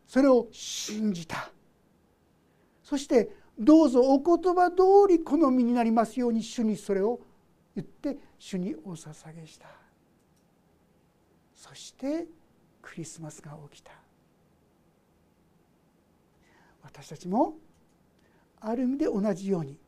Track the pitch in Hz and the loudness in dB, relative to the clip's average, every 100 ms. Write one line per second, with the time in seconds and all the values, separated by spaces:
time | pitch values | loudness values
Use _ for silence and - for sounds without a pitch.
0 | _ 254 277 247 240 - - - - 214 | _ 2 4 4 2 -10 -14 -12 -10 -4
1 | 214 175 165 - - - _ _ _ _ | -4 -4 -8 -12 -12 -18 _ _ _ _
2 | _ _ _ _ _ _ _ _ _ 285 | _ _ _ _ _ _ _ _ _ -8
3 | - 262 202 - _ - 226 311 302 247 | 0 0 0 -6 _ 0 6 8 8 4
4 | 262 269 302 339 359 359 359 359 381 403 | 4 2 2 2 2 2 2 4 6 6
5 | 392 339 330 294 285 254 240 240 233 226 | 6 2 2 0 2 2 0 0 2 0
6 | 220 254 240 226 220 - 220 208 - 196 | 0 -2 -2 -2 -6 -4 -4 -4 -4 -2
7 | 202 240 - _ _ _ _ - - - | -2 -4 -12 _ _ _ _ -14 -14 -10
8 | 294 - - _ - 190 185 320 202 160 | -10 -10 -14 _ -12 -10 -8 -10 -14 -16
9 | 151 151 160 165 160 - - - _ _ | -18 -20 -20 -20 -20 -20 -20 -20 _ _
10 | _ _ _ _ _ _ _ _ _ _ | _ _ _ _ _ _ _ _ _ _
11 | _ _ _ _ _ _ - - - - | _ _ _ _ _ _ -20 -20 -20 -10
12 | 262 320 330 - _ _ _ _ - - | -6 -6 -8 -18 _ _ _ _ -20 -16
13 | 160 - 160 - 156 147 147 - - - | -16 -16 -18 -18 -20 -20 -20 -20 -20 -20
14 | _ _ _ _ _ _ _ _ _ _ | _ _ _ _ _ _ _ _ _ _
15 | _ _ _ _ _ _ _ _ _ _ | _ _ _ _ _ _ _ _ _ _
16 | _ _ _ _ _ _ _ _ 143 - | _ _ _ _ _ _ _ _ -20 -20
17 | 143 156 180 208 320 320 _ _ _ _ | -20 -16 -6 -2 -2 -6 _ _ _ _
18 | _ _ _ _ _ _ 214 233 254 277 | _ _ _ _ _ _ -8 -4 -4 -2
19 | 311 208 214 190 196 185 143 143 | -4 -2 -2 -4 -4 -4 -6 -14